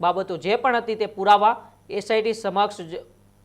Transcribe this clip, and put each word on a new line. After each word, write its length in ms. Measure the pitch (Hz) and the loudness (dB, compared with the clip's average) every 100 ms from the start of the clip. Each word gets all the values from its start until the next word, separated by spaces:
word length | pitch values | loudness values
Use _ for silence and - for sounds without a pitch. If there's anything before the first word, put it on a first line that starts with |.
બાબતો 360 | 170 180 190 165 | -2 0 -4 -4
જે 200 | 156 233 | -2 0
પણ 240 | 262 240 | 2 0
હતી 160 | 226 220 | -2 -4
તે 100 | 208 | -4
પુરાવા 480 | 196 190 208 214 233 - _ - | 0 4 6 6 0 -6 _ -10
એસ 200 | 202 202 | -8 -2
આઈ 120 | 220 | 0
ટી 120 | 214 | 0
સમક્ષ 460 | 220 202 185 208 208 | -2 -2 0 -2 -4
જ 220 | 165 170 - _ _ _ | -12 -12 -14 _ _ _